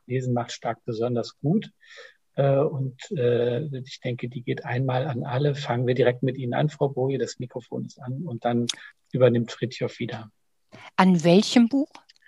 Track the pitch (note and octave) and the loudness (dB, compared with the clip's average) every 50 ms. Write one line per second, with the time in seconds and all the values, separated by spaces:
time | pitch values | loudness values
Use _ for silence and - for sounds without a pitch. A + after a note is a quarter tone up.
0 | _ - B2 C3 B2+ B2+ A#2+ A#2+ A#2 - - - - A#2+ A#2 - _ - A#2 G#2+ | _ -6 -6 -4 -2 -2 -2 -2 -2 -4 -10 -8 -6 -6 -8 -6 _ -8 -4 -2
1 | A#2 B2 B2 A#2 G#2+ - - _ - C#3+ F#3 A3 - - - _ _ - - - | -2 -2 -2 -2 -4 -6 -8 _ -2 0 0 0 -2 -6 -12 _ _ -20 -20 -20
2 | - - _ _ _ _ _ - C#3 C#3 C#3 C3+ D3 D#3 D3+ C3 C3+ C3 - - | -20 -20 _ _ _ _ _ 0 2 2 4 2 2 0 -2 -4 -4 -6 -8 -12
3 | - - G#3+ C#3+ A#2+ A#2+ A#2+ A#2 A#2+ B2 A#2+ B2+ D#3 D3+ C3 B2+ B2+ - - - | -12 -8 -4 0 2 2 2 2 2 0 -2 -2 -4 -6 -8 -10 -10 -12 -14 -8
4 | - C3+ A#2+ B2 - B2 C3 C3+ A#2+ C3+ B2+ - - C#3 A#2 B2+ C3+ C3 B2+ B2+ | -6 -6 -4 -4 -6 -8 -8 -8 -6 -6 -6 -6 -6 -4 -4 -2 -2 0 0 -2
5 | B2+ - B2+ - - - A#2+ C3+ D3 D3 C#3 - - - A#2 B2 B2+ A#2+ B2+ C3 | -2 -2 -4 -4 -4 -4 -2 0 0 0 0 -2 -4 -4 -2 0 0 2 2 4
6 | B2 B2 B2 - - C3 C3 C#3+ B2+ A#2+ C3 C3+ C#3+ D3+ - - D3+ C#3 C3+ B2+ | 4 4 2 2 -2 -2 -2 -4 -6 -2 0 0 0 0 0 0 -2 -2 0 0
7 | B2+ C3+ C#3 B2 A#2 - - - C3 B2 - B2+ A#2 _ B2+ B2 A2+ - - - | 0 0 0 -2 -4 -4 -6 -10 -12 -10 -10 -12 -12 _ -8 -8 -8 -10 -12 -14
8 | C3 B2 B2+ C#3 F3+ E3+ A#2+ A2+ - A#2+ A#2+ A#2+ A#2+ A#2 - - - - - _ | -12 -10 -8 -8 -8 -8 -8 -4 -2 0 0 0 -2 -2 -6 -10 -16 -20 -20 _
9 | _ _ - B2+ C3 B2 A#2+ A#2+ A#2 - - - B2 A#2+ - - B2+ A2+ - - | _ _ 4 6 6 6 6 4 0 -2 -4 -6 -6 -6 -4 -6 -6 -6 -6 -8
10 | A#2+ A2 A2 A2 A2 - _ _ _ _ _ _ _ _ - - - - - - | -8 -8 -8 -10 -12 -16 _ _ _ _ _ _ _ _ -20 -20 -20 -2 2 4
11 | F#3 F#3 F3+ E3+ D3+ E3+ E3+ G3 G#3+ - - B3 A#3 A3+ - C#4 D4 - - - | 6 6 6 6 6 8 8 8 6 6 4 4 4 6 4 0 -2 -2 -6 -14
12 | _ - _ _ _ | _ -20 _ _ _